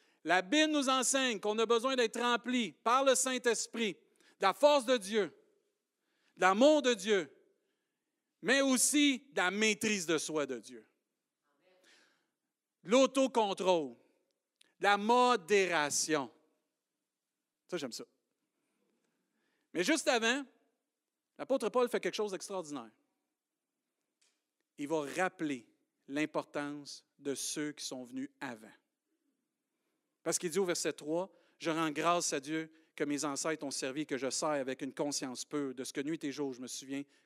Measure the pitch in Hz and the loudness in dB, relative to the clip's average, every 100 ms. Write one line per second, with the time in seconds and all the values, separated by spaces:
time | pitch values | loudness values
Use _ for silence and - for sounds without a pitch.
0 | _ _ 156 180 185 302 311 302 262 262 | _ _ 0 0 2 2 4 2 2 0
1 | 247 269 262 202 208 214 220 233 254 254 | 2 0 0 -2 -2 -2 2 2 0 0
2 | 226 233 240 240 247 247 196 - 226 254 | 0 0 0 0 0 -2 -2 -4 2 4
3 | 277 247 262 254 240 214 - 226 220 160 | 4 4 2 0 0 0 -2 -4 -4 -4
4 | _ _ _ - 196 - 294 294 233 254 | _ _ _ 0 0 4 6 6 4 0
5 | 190 220 165 - _ _ _ _ _ _ | 0 -2 -2 -6 _ _ _ _ _ _
6 | _ _ _ - 185 196 277 302 254 220 | _ _ _ 2 4 8 8 8 4 0
7 | 196 202 143 _ _ _ _ _ _ _ | 2 0 0 _ _ _ _ _ _ _
8 | _ _ _ _ 170 269 277 247 - 294 | _ _ _ _ 0 2 4 2 2 4
9 | 294 254 - - 180 202 220 208 220 202 | 4 2 -4 0 0 2 0 2 0 -2
10 | 160 156 - 156 143 123 107 120 - _ | 0 -2 0 -4 -4 -6 -10 -20 -20 _
11 | _ _ _ _ _ _ _ _ _ _ | _ _ _ _ _ _ _ _ _ _
12 | _ _ _ _ _ _ _ _ 160 247 | _ _ _ _ _ _ _ _ 2 4
13 | 262 277 269 240 208 180 185 175 139 117 | 4 4 0 2 0 0 2 2 0 -10
14 | _ _ _ _ _ _ _ - 196 202 | _ _ _ _ _ _ _ 0 2 2
15 | 214 247 247 233 160 202 185 170 147 - | 4 4 4 2 2 2 4 2 0 -2
16 | - 151 123 _ _ _ _ _ _ _ | 0 -2 -2 _ _ _ _ _ _ _
17 | _ _ _ _ _ _ - 175 135 - | _ _ _ _ _ _ -10 -8 -8 -12
18 | 123 _ _ _ _ _ _ _ _ _ | -16 _ _ _ _ _ _ _ _ _
19 | _ _ _ _ _ _ _ 151 180 311 | _ _ _ _ _ _ _ -4 0 0
20 | 311 247 226 269 262 _ _ _ _ _ | 2 2 2 0 -4 _ _ _ _ _
21 | _ _ _ - 143 262 214 247 247 202 | _ _ _ -14 -4 -2 0 0 0 0
22 | 185 - 208 185 - 190 151 143 113 _ | -4 -4 -6 -6 -8 -10 -8 -12 -14 _
23 | _ _ _ _ _ _ _ _ _ _ | _ _ _ _ _ _ _ _ _ _
24 | _ _ _ _ _ _ _ - 143 156 | _ _ _ _ _ _ _ -10 -4 -4
25 | 139 151 185 - 156 131 - _ _ _ | -4 -4 -4 -2 -6 -6 -10 _ _ _
26 | - 139 151 160 135 151 147 147 139 - | -10 -6 -4 -4 -6 -8 -8 -10 -14 -18
27 | _ _ 143 175 - 160 151 143 - 131 | _ _ -8 -6 -6 -6 -6 -8 -12 -12
28 | 123 131 139 - 139 113 110 - _ _ | -10 -10 -10 -10 -12 -12 -18 -20 _ _
29 | _ _ _ _ _ _ _ _ _ _ | _ _ _ _ _ _ _ _ _ _
30 | _ _ 165 165 180 160 185 160 165 - | _ _ -4 -2 -2 -2 0 0 -2 -6
31 | 147 165 190 _ _ _ 156 160 160 147 | -4 -4 -4 _ _ _ -4 0 -2 0
32 | 160 175 165 147 139 160 160 _ _ - | 2 2 0 -4 -4 -6 -8 _ _ -6
33 | 147 143 143 139 165 156 143 - 139 135 | -4 -2 -4 -4 -4 -4 -6 -6 -6 -6
34 | 147 135 131 - 160 147 131 131 139 - | -6 -4 -4 -2 -2 -2 -2 -6 -8 -4
35 | 147 139 135 123 - 147 139 127 123 - | -4 -4 -6 -10 -8 -6 -6 -8 -10 -6
36 | 139 165 151 131 139 123 123 - 135 139 | -6 -6 -6 -6 -6 -8 -12 -12 -10 -10
37 | 143 _ | -10 _